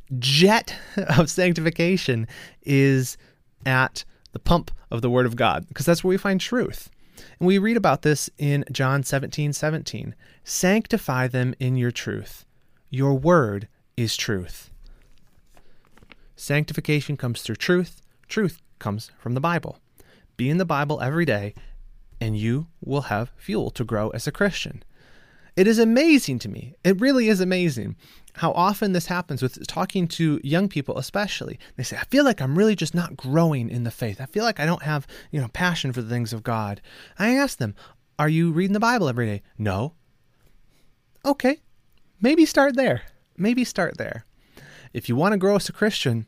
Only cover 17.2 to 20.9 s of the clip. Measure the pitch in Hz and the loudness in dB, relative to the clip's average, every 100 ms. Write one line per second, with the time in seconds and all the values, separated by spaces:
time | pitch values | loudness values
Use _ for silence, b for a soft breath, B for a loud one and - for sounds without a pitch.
17.2 | 123 113 - 110 - 180 175 - - _ | -4 -4 -6 -4 2 2 0 -8 -20 _
18.2 | - - 190 - _ - 107 104 - _ | -8 -2 -2 -4 _ -10 -6 -6 -10 _
19.2 | 117 127 165 170 - - _ b b b | -6 -2 0 -2 -6 -14 _ b b b
20.2 | b - 127 170 175 143 143 | b -4 0 0 0 0 -2